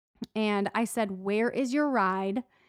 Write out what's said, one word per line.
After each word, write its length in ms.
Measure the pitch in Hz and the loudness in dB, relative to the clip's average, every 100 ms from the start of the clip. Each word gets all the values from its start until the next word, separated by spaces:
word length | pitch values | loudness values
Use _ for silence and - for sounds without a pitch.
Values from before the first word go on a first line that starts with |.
| _ _ - 220 | _ _ -8 -2
And 340 | 214 202 202 | 0 2 0
I 120 | 214 233 | 0 -2
said, 260 | 240 208 | -2 -4
"Where 380 | 185 196 208 233 | -4 -2 0 0
is 240 | - 262 | 0 0
your 160 | 285 294 | 0 2
ride? 540 | 247 190 190 196 214 - _ | 2 2 2 0 -2 -6 _